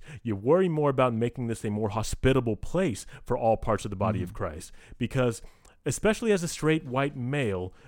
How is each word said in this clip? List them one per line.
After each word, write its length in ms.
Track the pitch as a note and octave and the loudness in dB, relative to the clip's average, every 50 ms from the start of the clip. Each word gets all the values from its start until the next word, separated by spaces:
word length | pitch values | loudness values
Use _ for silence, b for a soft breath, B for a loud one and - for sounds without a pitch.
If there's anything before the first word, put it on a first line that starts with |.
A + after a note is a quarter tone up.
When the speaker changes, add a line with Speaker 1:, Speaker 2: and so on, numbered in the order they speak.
| B B D3+ A2 | B B -14 -8
Speaker 1:
You 140 | - A#2 G#2 | -4 -4 -4
worry 340 | G2 G#2 B2+ D#3+ F#3 F#3+ F3 | 0 2 4 4 6 4 2
more 220 | D#3 D3+ D3 C#3+ | 2 2 2 2
about 200 | C3+ C3+ B2+ B2+ A#2 | 4 4 2 2 2
making 340 | A2 A#2+ A#2+ - C3 A#2+ | 0 0 -2 -2 -4 -4
this 180 | A2+ A2+ - - | -4 -4 -4 -2
a 60 | G#2+ | -2
more 180 | G#2 G#2 A2 G2+ | -2 0 -2 -2
hospitable 640 | G2+ A2+ G#2 - - - - C3 C3+ C3 A#2 A#2 G#2 | -2 -2 -2 -2 -2 2 4 4 4 4 2 2 -2
place 520 | - - - - F3 F#3+ D#3 G#2 - - B B B B | -2 -4 -2 0 0 0 0 -2 -4 -8 B B B B
for 120 | - A#2+ | -4 -2
all 220 | - A#2+ A2+ A2 | 2 4 4 4
parts 260 | - - A#2+ G#2+ G2 - | 4 2 0 0 0 -2
of 60 | G#2+ | -4
the 60 | G2+ | -2
body 240 | G2 G2+ F#2+ - F#2 | 0 0 0 0 0
of 80 | F2+ F2+ | -4 -6
Speaker 2:
Mm-hmm. 80 | - | -6
Speaker 1:
Christ. 340 | - G2+ E2+ D#2 - - - B B B B B - | -6 -6 -6 -6 -10 -14 -16 B B B B B -6
Because 420 | A#2+ A2+ - C3 B2+ A#2+ A2 - b b b b b b b b - | -4 -2 0 2 2 2 0 -4 b b b b b b b b -4
especially 440 | C#3 - - - G#3 G#3+ - A#3 A3 | -4 -2 0 2 0 2 2 2 2
as 120 | G3+ F3 F3 | 2 2 0
a 40 | |
straight 380 | D#3+ - - D3 D#3 D#3 D#3 - | -4 -4 0 2 2 2 2 0
white 300 | B2+ B2 C3+ C#3 D3 C#3+ | -2 -2 -2 -2 -2 -2
male, 580 | C3+ A#2+ B2 C#3+ D3 C3 G#2 F#2+ F2+ F#2 F#2 B B B | -4 -4 -2 -2 0 0 0 -2 -2 -4 -6 B B B